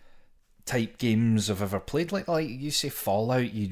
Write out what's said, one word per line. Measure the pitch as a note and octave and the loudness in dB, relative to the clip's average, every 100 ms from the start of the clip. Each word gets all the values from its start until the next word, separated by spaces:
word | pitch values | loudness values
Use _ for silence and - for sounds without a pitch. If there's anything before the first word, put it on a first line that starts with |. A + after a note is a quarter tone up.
| - - - - _ _ - | -20 -20 -20 -20 _ _ -4
type | B2+ A2 - | -2 -2 -2
games | A#2+ A2 A#2 A2 G#2 | 2 4 4 4 2
I've | G2 | 0
ever | G2+ G2 | -2 -2
played. | - D3 E3+ | -2 -2 0
Like, | G3 F#3+ | -2 -2
like | D#3+ D3+ | -2 -2
you | B2+ D3 | -6 -4
say, | - C#3+ | -2 -4
Fallout, | - - G2+ A2+ B2+ A#2+ | -4 -2 0 2 2 0
you | G#2+ G2 | -2 -4